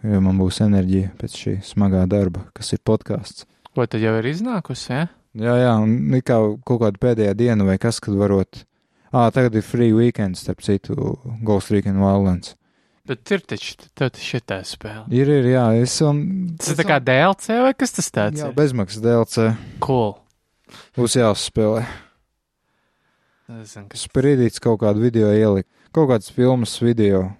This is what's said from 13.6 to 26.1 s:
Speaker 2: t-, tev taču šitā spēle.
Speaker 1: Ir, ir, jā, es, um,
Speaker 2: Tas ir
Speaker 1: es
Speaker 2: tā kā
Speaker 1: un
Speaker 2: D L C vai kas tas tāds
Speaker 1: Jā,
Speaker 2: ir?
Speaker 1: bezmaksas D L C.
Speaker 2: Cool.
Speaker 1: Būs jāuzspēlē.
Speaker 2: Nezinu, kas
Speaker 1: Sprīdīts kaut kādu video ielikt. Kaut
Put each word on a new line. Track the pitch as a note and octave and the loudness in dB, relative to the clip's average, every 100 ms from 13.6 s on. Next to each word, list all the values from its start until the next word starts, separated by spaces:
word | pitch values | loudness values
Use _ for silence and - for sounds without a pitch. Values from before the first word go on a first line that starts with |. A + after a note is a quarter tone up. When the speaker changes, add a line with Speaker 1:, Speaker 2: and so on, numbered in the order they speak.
| - - | -10 -16
Speaker 2:
t-, | - - | -20 -4
tev | C#3+ | -4
taču | - - | -4 -8
šitā | B2 - F#2+ F#2 | -8 -6 -10 -8
spēle. | - G#2+ G#2+ A2 | -14 -14 -14 -2
Speaker 1:
Ir, | A#2+ C#3 D3 | 0 2 4
ir, | B2 | 4
jā, | B2+ A#2 A2+ | 2 4 2
es, | B2 - | 0 0
um, | D#3 D3 D3+ F#3+ F3+ E3 | 0 0 -2 -4 -6 -8
Speaker 2:
Tas | - | -6
ir | D#3 | -2
Speaker 1:
es | |
Speaker 2:
tā | G3 | 0
kā | C#3+ | 0
Speaker 1:
un | B2 | 2
Speaker 2:
D | C3 | 2
L | F3 G3 | 2 0
C | - A3+ | -4 0
vai | B3+ C4+ | 0 0
kas | C4 - | -4 -4
tas | - | -6
tāds | - G#2 D3+ | -2 -2 -4
Speaker 1:
Jā, | C#3+ | -6
Speaker 2:
ir? | B2+ | 0
Speaker 1:
bezmaksas | D3 B2 F#2+ G#2+ A#2 | 0 0 -4 -2 0
D | A#2 | 2
L | A2+ | 0
C. | - A2+ A2+ - - - | 0 0 0 -8 -8 -2
Speaker 2:
Cool. | C3 G#2+ - _ _ _ _ _ - - - | 0 -2 -6 _ _ _ _ _ -20 -12 -4
Speaker 1:
Būs | A#2 C3 | 0 2
jāuzspēlē. | A2+ G2 - - G#2+ A2+ A#2 - - _ _ _ _ _ _ _ _ _ _ _ _ _ - | 2 0 -2 0 0 0 -6 -14 -20 _ _ _ _ _ _ _ _ _ _ _ _ _ -20
Speaker 2:
Nezinu, | A#2 A2 G#2+ G2+ | -18 -18 -20 -16
kas | - - | -14 -4
Speaker 1:
Sprīdīts | C3+ C3+ C#3 A#2+ - | 0 2 4 2 0
kaut | B2 A2 | -2 2
kādu | G#2+ G#2+ | 2 2
video | A#2+ A2+ G#2+ G#2 | 2 2 4 4
ielikt. | A2 G2 - _ _ | 4 2 -2 _ _
Kaut | - C#3+ | 0 2